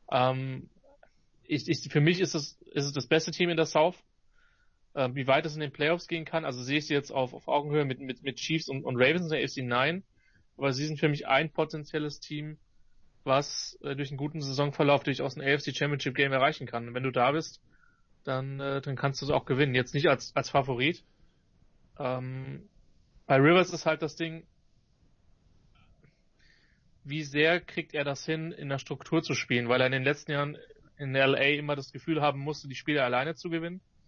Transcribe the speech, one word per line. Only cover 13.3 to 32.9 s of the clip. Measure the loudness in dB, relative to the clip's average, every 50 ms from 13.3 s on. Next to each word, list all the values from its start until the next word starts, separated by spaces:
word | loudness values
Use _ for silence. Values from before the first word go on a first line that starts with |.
| 2 2 2 0 -6 -10 -10 -10 -12 -10
äh, | -8 -6 -6
durch | -4 -6 -6
einen | -6 -6
guten | -6 -6 -6 -6
Saisonverlauf | -6 -4 0 0 0 0 2 2 4 6 4 4
durchaus | 4 0 -2 -2 -4 -4 -6
ein | -2
A | 0
F | 2 2 2
C | 0 -4
Championship | -4 -2 -2 -2 -2 -2 -4 -2 0
Game | 0 2 2
erreichen | 4 4 2 2 2 -2 -6
kann. | -8 -8 -8 -8 -6
Und | -6
wenn | -4
du | -4 -2
da | 2 2 4 4
bist, | 2 0 -2 -6 -12 -20 _ _ _ _ _ _ _ _ _ _ _ _ _
dann, | -4 -4 -4 -4 -6 -8 -6
äh, | -4 -2 -2 -2
dann | -2 -4 -2
kannst | 0 0 -2 -2 -2
du | -2
es | 0
auch | 0 0 0
gewinnen. | 0 2 2 2 4 4
Jetzt | 2 0 0 0
nicht | 2 4 4
als, | 4 2 0 -4 -4
als | -4 -2 2
Favorit. | 2 2 2 2 0 0 0 0 0 -4 -8 _ _ _ -20 _ _ _ _ _ _ _ _ _ _ _ _ _ _ -6
Ähm, | -4 -4 -4 -4 -6 -8 -10 -10 -10 -10 -12 -14 -16 -20 _ _ _ _ _ _ _ _ _ -10 _
bei | 4 6
Rivers | 8 8 8 8 8 6 4
ist | 0 -2 -2
halt | -2 -2 0
das | -2 -6 -4
Ding, | -6 -6 -6 -6 -10 -14 _ _ _ _ _ _ _ _ _ _ _ _ _ _ _ _ _ _ _ _ _ _ _ _ _ _ _ _ _ _ _ _ _ _ _ _ _ _ _ _ _ _ _ _ _ _ _ _ _ _ _ -10
wie | -6 -4 -4
sehr | -4 0 2 4 6 6 4 2
kriegt | 0 -4 -8 -8 -8 -4 -4
er | -4 -2
das | -2 -4 -4 -4
hin, | -4 -4 -4 -4 -8
in | -10 -8 -6 -6
der | -6 -6
Struktur | -6 -8 -10 -10 -4 0 0 0
zu | 0 0 -2
spielen? | -4 -2 0 0 0 2 2
Weil | 4 4
er | 4
in | 2
den | 2 0 0
letzten | 0 -2 -2 -4 -4
Jahren | -2 -2 -2 -4 -6 -10 -16 -20 -20 -20 -20 _ _ -10
in | -6 -2 2
L | 4 4 4 4
A | 4
immer | 4 4 2 2 0 -2 -4
das | -4 -6 -10
Gefühl | -14 -8 -4 -2 0 2
haben | 2 2 2 0
musste, | -4 -6 -8 -8 -10 -12
die | -12
Spiele | -8 -4 -2